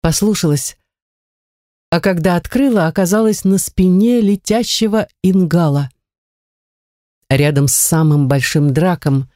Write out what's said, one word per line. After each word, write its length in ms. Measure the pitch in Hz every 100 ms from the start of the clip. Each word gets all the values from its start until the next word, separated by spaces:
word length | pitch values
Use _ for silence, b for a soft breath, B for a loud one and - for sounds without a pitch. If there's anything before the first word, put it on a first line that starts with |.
Послушалась, 720 | 165 156 208 208 165 143 - - _ _ _ _ _ _ _ _ _ _ _
а 100 | 170
когда 340 | 190 180 170
открыла, 540 | 175 - 233 277 214 160
оказалась 560 | 160 180 214 220 208
на 120 | 190 190
спине 640 | - - 185 180 226 247
летящего 880 | 202 202 - 220 240 - 220 214 202 _
ингала. 680 | 185 190 175 165 160 143 135 _ _ _ _ _ _ _ _ _ _ _ _ _ _
Рядом 380 | 135 147 139 143
с 60 |
самым 520 | - - 160 160 147 135
большим 460 | 139 131 156 147
драком 580 | 135 180 170 151 135 131